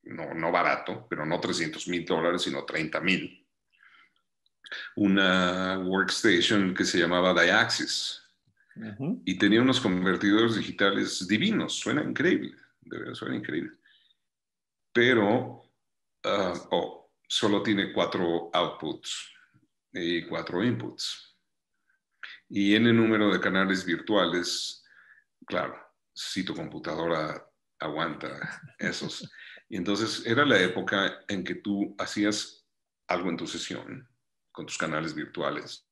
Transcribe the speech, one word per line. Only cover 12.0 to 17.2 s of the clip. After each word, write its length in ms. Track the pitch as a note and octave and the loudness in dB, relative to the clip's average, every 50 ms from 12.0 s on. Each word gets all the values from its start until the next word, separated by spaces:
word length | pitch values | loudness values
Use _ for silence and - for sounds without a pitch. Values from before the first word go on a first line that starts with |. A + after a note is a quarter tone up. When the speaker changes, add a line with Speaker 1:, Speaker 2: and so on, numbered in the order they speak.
| - | -2
Speaker 1:
increíble, 520 | - - - C#3 F3+ E3 - - - - - - _ _ _ | -2 -4 0 0 2 2 0 -2 -6 -12 -18 -20 _ _ _
de 180 | _ - - - | _ -14 -12 -10
verdad 140 | - - - | -10 -10 -10
suena 200 | - - - B2+ | -10 -8 -6 -6
increíble. 340 | - - - - - - - - _ _ _ _ _ _ _ _ _ _ _ _ _ _ _ _ _ _ _ _ _ _ _ _ | -6 -6 -4 -6 -6 -6 -8 -12 _ _ _ _ _ _ _ _ _ _ _ _ _ _ _ _ _ _ _ _ _ _ _ _
Pero, 720 | A#2+ A#2 B2+ C3 A2+ G2+ G2+ A2+ B2 A#2+ - - - - _ _ _ _ _ _ _ _ _ _ _ - | 4 6 6 6 6 6 4 4 2 0 -4 -10 -16 -20 _ _ _ _ _ _ _ _ _ _ _ -4
ah, 300 | G2+ G2 G2+ G2 F2+ F2 - - - | -2 0 0 0 -2 -4 -6 -4 -2
oh, 400 | F#2 F2 E2+ - - - - _ _ _ | 0 0 0 -2 -8 -14 -20 _ _ _